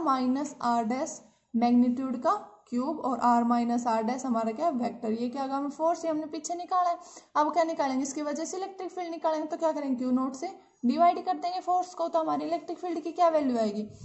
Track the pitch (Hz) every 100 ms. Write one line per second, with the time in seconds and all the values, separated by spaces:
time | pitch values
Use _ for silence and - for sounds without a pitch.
0 | 311 262 254 269 277 - 240 233 220 262
1 | 311 - - _ _ 233 240 247 247 240
2 | 262 - 320 415 - - _ 240 277 311
3 | 262 240 240 240 233 240 240 240 240 226
4 | 220 254 262 226 226 220 339 247 214 -
5 | 220 226 240 277 269 277 285 294 320 339
6 | 320 302 311 320 302 349 349 370 359 339
7 | - - - 285 302 330 330 311 277 262
8 | 285 - 196 294 330 370 381 381 359 370
9 | 339 330 320 311 311 330 330 294 277 247
10 | 254 254 262 262 359 - _ _ 240 302
11 | 349 349 370 302 349 359 349 359 359 -
12 | 330 330 311 294 302 339 - 330 359 320
13 | 320 320 339 311 269 240 214 208 214 -